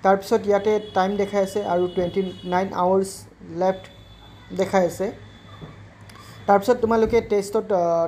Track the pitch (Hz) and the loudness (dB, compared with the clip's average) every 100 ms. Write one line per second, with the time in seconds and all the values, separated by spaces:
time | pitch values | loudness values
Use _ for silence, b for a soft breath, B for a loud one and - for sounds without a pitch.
0 | 190 196 - 226 196 202 208 214 214 190 | 4 4 4 -2 2 2 2 0 0 -2
1 | 190 202 202 202 190 208 202 175 180 190 | 0 0 -2 0 0 -2 0 0 0 -2
2 | 175 196 185 180 180 180 196 190 180 190 | -2 -2 -4 -6 -2 -2 -2 -2 2 2
3 | 190 - - - 175 165 185 190 - - | 0 -6 -18 -20 -14 -2 -2 -2 -8 -20
4 | - - - - - 185 190 196 175 170 | -20 -20 -20 -20 -14 -4 0 2 0 -2
5 | 196 - - - - - - - - - | -6 -8 -18 -20 -20 -18 -18 -18 -20 -20
6 | - B B B - 202 196 240 226 226 | -20 B B B 4 4 4 0 2 2
7 | 220 226 226 208 196 220 214 190 170 170 | 2 2 0 -2 0 -4 0 0 2 0